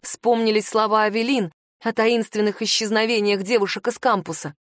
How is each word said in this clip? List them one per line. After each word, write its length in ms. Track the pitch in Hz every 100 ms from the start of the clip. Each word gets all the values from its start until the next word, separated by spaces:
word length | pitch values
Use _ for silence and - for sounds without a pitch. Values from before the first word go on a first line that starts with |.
Вспомнились 640 | - - 226 233 226 214 208
слова 360 | 220 214 214
Авелин 480 | 214 214 226 269 175 _ _ _
о 80 | 226
таинственных 720 | 226 220 240 220 214 208 202
исчезновениях 800 | 214 - 220 214 220 233 208 202
девушек 440 | 190 233 196 - 240
из 100 | -
кампуса. 560 | 254 202 165 160 151 -